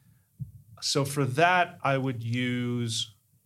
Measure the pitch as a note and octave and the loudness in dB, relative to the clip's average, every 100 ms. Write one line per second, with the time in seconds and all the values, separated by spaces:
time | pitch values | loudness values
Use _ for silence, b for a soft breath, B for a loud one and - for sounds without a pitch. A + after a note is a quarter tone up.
0 | b b b - - - - - - D3 | b b b -14 -14 -14 -20 -8 -2 0
1 | C#3 C#3+ C3 B2 E3+ F3+ F3 - C3+ C3+ | 0 0 0 4 4 6 2 -2 0 0
2 | C3 A#2+ A2+ B2 B2+ B2 A#2+ A#2+ A#2+ A2+ | 0 -4 -2 -2 0 -2 -2 -2 -2 -4
3 | - - _ _ | -6 -10 _ _